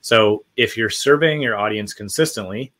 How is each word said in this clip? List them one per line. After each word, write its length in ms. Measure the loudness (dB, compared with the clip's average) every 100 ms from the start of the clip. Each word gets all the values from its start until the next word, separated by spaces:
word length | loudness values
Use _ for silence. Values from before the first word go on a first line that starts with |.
So 440 | 4 4 4 2 -4 -2
if 200 | -2 0
you're 140 | -4
surveying 500 | -2 2 4 4 0
your 160 | -4 -2
audience 380 | -2 -2 -6
consistently 760 | -10 -10 -2 -2 -2 -8 -8 -10 _